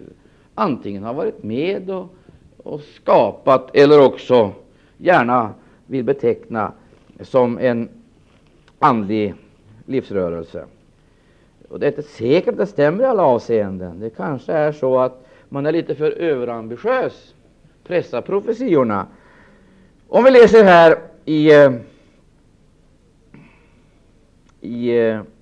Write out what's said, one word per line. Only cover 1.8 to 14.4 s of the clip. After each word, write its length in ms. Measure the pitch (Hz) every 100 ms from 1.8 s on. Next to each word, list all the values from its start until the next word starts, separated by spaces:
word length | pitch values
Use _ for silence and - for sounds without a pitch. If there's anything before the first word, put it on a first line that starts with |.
| 185
och, 260 | 190 180 _ _ _ _ _
och 240 | - 147
skapat 960 | - _ - 185 107 - - 131 - 123
eller 300 | 143 151 131
också 460 | 127 - 123 101 - _ _ _ _
gärna 560 | 160 170 120 127 110 - _ _ -
vill 180 | 135
beteckna 720 | 120 135 117 110 - 113 101 - _ _ _ -
som 360 | 90 131 123 107
en 320 | 123 117 117 - _ _ _ _ _ _ _ -
andlig 540 | 151 117 101 107 101 87 _ _ _ - -
livsrörelse. 800 | 131 113 101 90 85 82 87 - _ _ _ _ _ _ _ _ _ _
Och 100 | -
det 60 | 127
är 40 |
inte 140 | 139
säkert 480 | 147 - 117 160 -
att 60 | -
det 80 | 196
stämmer 380 | - 143 185
i 40 | 262
alla 160 | 226
avseenden. 760 | 156 117 - 113 98 95 90 85
Det 100 | 110
kanske 440 | - 190 131